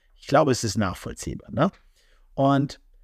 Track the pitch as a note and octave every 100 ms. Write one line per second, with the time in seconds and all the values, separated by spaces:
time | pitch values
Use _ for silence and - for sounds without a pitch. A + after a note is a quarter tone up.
0 | _ _ - C#3 D3+ B2 A2+ A2 G2 F#2+
1 | A2+ - - - - - E3+ - _ _
2 | _ _ _ - C3+ C#3 C#3+ - _ _